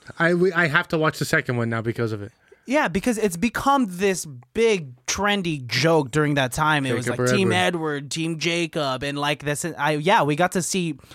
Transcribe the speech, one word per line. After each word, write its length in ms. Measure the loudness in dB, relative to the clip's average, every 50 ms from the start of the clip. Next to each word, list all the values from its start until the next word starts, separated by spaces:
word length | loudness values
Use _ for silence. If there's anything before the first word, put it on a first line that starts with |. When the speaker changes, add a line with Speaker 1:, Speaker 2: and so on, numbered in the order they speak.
| -20 -12 -4 0
Speaker 1:
I, 140 | 2 2 4
we, 180 | 4 2 2
I 160 | 2 2 2
have 220 | 2 2 0 0 0
to 80 | 0
watch 220 | 0 0 0 0 -2
the 60 | -2
second 300 | 0 0 0 0 0 -2
one 120 | -2 0 -2
now 120 | -2 -2
because 300 | -2 -4 -2 -2 -2 -4
of 100 | -4 -6
it. 120 | -10 -14 _ _ _ _ -20 _ -6
Speaker 2:
Yeah, 220 | -2 0 0 0 0
because 280 | 0 0 0 0 0
it's 200 | 0 0 -2 0
become 480 | 0 -2 -2 -2 0 2 2 4 2 2
this 380 | 0 -2 -2 0 0 0 -2 -6 -12 -14 -16 -14 _ -2
big 400 | 2 2 2 2 0 -2 -8 -14 _ -8
trendy 600 | -6 -4 -2 0 0 0 0 0 -2 -4 -4 -6
joke 460 | -4 -2 2 4 4 4 4 2 2
during 220 | 0 0 2 2 2
that 180 | 2 0 0
time. 340 | 0 0 2 2 2 2 2
It 80 | 0 -2
was 120 | -2 -2
Speaker 1:
Jacob 140 | -2 -2 0
Speaker 2:
like, 80 | 2 2
Speaker 1:
or 40 | 2
Speaker 2:
"Team 180 | 2 2 2 2
Speaker 1:
Edward? 420 | 2 2 2 0 -2 -2 -4 -4
Speaker 2:
Edward, 140 | -4 -6 -8
Team 260 | -6 -4 -4 -4 -4 -2
Jacob," 640 | -2 -2 0 0 -2 -2 -2 -2 -2 -2 -2 -4 -4
and, 140 | -6 -4
like, 260 | -2 -2 -2 -2 -2 -2
this. 200 | -4 -4 -4 -4
I, 280 | -6 -4 -2 0 0 0
yeah, 300 | 0 2 4 4 4 4
we 120 | 2 2
got 160 | 2 0 0 0
to 80 | -2
see 340 | -4 -2 -2 -2 -2 -4 -6 -8 -14 -20